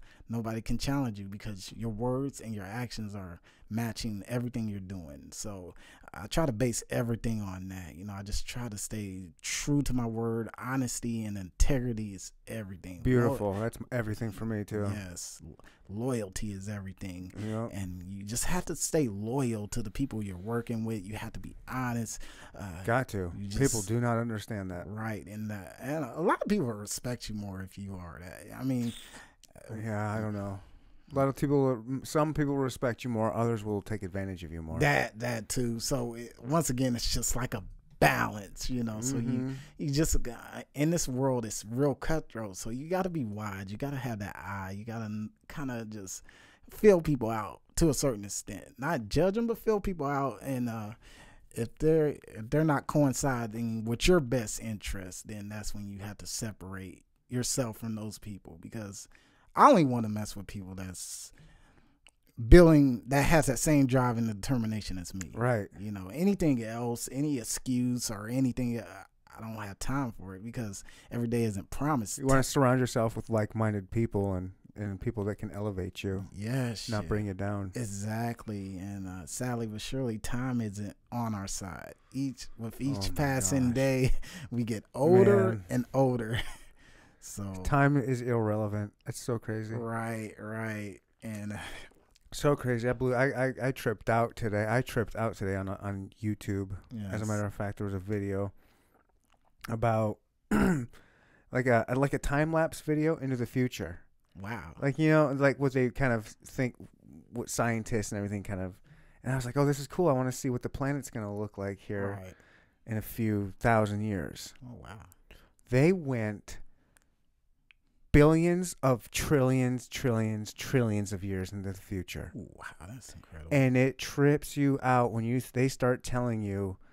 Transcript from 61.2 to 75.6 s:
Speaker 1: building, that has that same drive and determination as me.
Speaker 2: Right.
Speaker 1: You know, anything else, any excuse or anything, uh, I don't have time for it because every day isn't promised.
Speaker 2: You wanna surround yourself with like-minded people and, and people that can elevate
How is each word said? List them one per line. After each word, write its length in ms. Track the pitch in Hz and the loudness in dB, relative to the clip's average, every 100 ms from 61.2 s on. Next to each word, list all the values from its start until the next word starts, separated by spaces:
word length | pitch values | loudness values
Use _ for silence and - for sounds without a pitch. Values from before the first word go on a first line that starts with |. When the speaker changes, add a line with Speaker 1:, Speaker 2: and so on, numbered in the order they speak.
| - - 156 - - - _ _ _ _ _ - 113 | -14 -18 -20 -20 -20 -20 _ _ _ _ _ -10 12
Speaker 1:
building, 560 | 170 170 151 139 120 - | 12 12 10 8 4 2
that 140 | 139 | 2
has 240 | 139 165 143 | 6 6 6
that 120 | 120 | 2
same 260 | 160 147 135 | 4 6 6
drive 320 | 131 123 117 | 4 4 2
and 100 | 113 | 0
determination 720 | 104 - 123 110 107 - 92 | -2 -2 -2 0 -2 -4 -6
as 160 | 85 | -8
me. 180 | 95 85 | -10 -10
Speaker 2:
Right. 340 | 113 120 117 98 - | -2 0 0 -2 -8
Speaker 1:
You 120 | 104 | -10
know, 180 | 101 92 | -8 -8
anything 500 | 127 190 196 165 127 | 0 2 4 4 4
else, 460 | 110 117 120 120 - | 0 -4 -4 -4 -4
any 260 | 127 147 139 | -2 -2 -2
excuse 720 | 107 - - 123 123 123 - | -2 -4 0 2 2 0 -4
or 180 | 101 107 | -6 -4
anything, 500 | 127 135 127 123 117 | 0 2 2 -2 -2
uh, 60 | 90 95 - _ - - | -6 -14 -18 _ -20 -14
I 40 | |
don't 140 | 113 110 | -10 -8
have 240 | 104 92 | -10 -6
time 340 | - 135 127 - | -2 0 -2 -6
for 180 | 92 95 | -12 -10
it 80 | |
because 400 | 113 123 110 95 - - - | -10 -6 -6 -8 -14 -20 -8
every 160 | 117 120 | -4 0
day 160 | 120 | 2
isn't 260 | 113 98 - | 2 0 -4
promised. 480 | - 143 147 101 - | -2 0 0 -2 -2
Speaker 2:
You 100 | 135 | 4
wanna 160 | 135 | 6
surround 360 | 123 147 131 127 | 6 4 6 6
yourself 360 | 123 127 113 113 | 4 2 0 0
with 140 | - | 0
like-minded 600 | 113 107 113 110 104 95 | 0 0 0 0 0 -2
people 420 | 117 113 104 98 92 | 0 0 2 0 0
and, 160 | 92 - - - | -4 -10 -18 -8
and 240 | 101 95 | -6 -4
people 240 | 120 110 101 | -4 -2 -2
that 100 | 101 | -4
can 160 | 107 | -6
elevate 520 | 98 | -4